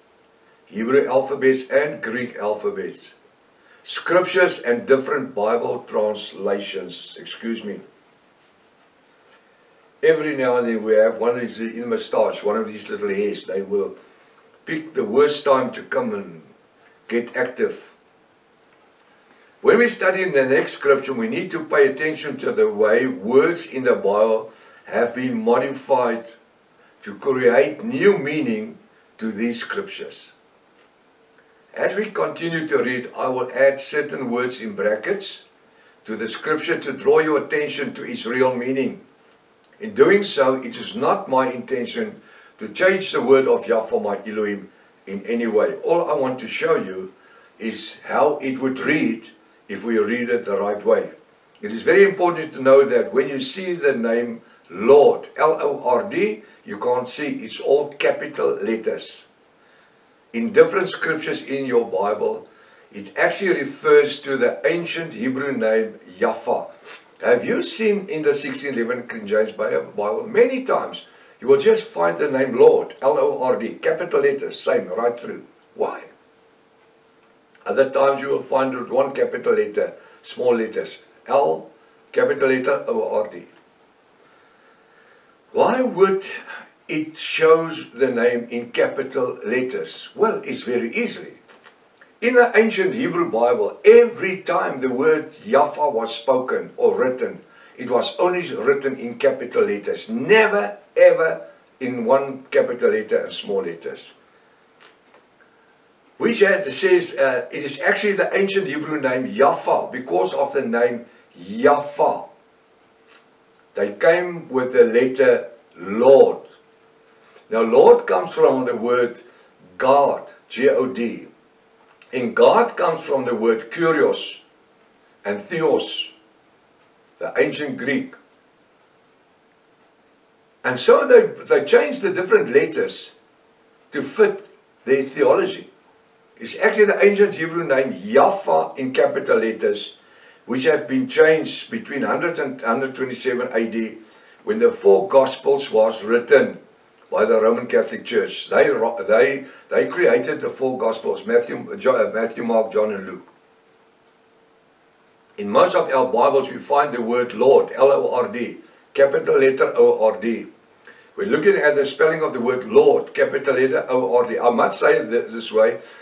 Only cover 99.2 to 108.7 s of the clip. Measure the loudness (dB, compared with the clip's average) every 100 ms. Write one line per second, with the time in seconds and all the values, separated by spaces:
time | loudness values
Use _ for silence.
99.2 | 0 0 -2 0 0 0 -6 -8 -6 -4
100.2 | 4 4 4 0 -4 -8 -6 6 6 6
101.2 | 2 -2 -10 -20 _ -10 -6 -4 0 0
102.2 | 0 -10 -2 0 0 0 0 0 0 -2
103.2 | -4 -10 -6 -6 -6 -8 -12 -14 -16 -20
104.2 | _ _ _ _ _ _ -20 _ _ _
105.2 | _ _ _ _ _ _ _ _ _ -4
106.2 | -2 2 2 2 -2 -2 4 4 2 0
107.2 | 0 0 -4 -8 -8 -4 -2 0 0 0
108.2 | 0 0 0 -2 -4